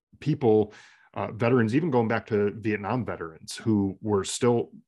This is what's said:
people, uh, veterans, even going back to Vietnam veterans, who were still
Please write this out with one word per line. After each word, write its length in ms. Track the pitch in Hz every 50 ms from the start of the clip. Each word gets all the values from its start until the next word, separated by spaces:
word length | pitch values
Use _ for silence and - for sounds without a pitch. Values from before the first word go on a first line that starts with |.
| _ _ _ -
people, 540 | - 147 151 - 127 113 107 107 101 104 - - - - _ _ _ _ -
uh, 180 | 110 98 -
veterans, 420 | 117 101 120 117 131 123 113 107 120
even 160 | 156 175 165
going 180 | 127 120 113 107
back 180 | 117 107 -
to 240 | - 113 104 104 101
Vietnam 520 | - 117 104 110 104 101 101 98 120 127 104
veterans, 520 | 101 87 80 85 80 80 78 - - -
who 420 | - - 117 107 101 98 95 90 -
were 240 | 107 107 104 95 95
still 460 | - - - 123 120 120 117 - - - - -